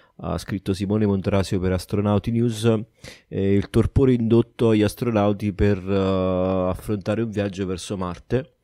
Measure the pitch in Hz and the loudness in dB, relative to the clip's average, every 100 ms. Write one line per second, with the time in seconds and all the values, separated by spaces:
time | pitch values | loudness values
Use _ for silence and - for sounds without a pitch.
0 | _ - 85 87 - 98 - 95 98 107 | _ -12 -8 -6 -6 -6 -4 -4 -2 0
1 | 104 98 98 98 92 98 92 92 - 104 | 2 0 0 0 0 -2 0 -2 -2 -2
2 | 104 101 - 117 120 107 117 110 117 _ | 0 0 0 0 0 0 0 0 -2 _
3 | - - _ 101 98 101 - 117 - - | -20 -20 _ -2 2 2 2 0 2 2
4 | 131 120 113 117 - - 113 107 104 - | 4 2 4 2 2 0 2 4 2 0
5 | 120 107 104 101 107 90 104 98 92 98 | -2 2 2 0 -2 0 2 2 0 0
6 | 95 95 92 92 92 92 90 95 - 104 | 0 0 0 0 0 0 -2 -4 -4 -6
7 | 110 104 113 101 101 92 92 92 - 98 | -2 -2 -2 -2 -4 -4 -6 -6 -6 -6
8 | 90 - - 123 160 _ | -6 -8 -4 -4 -4 _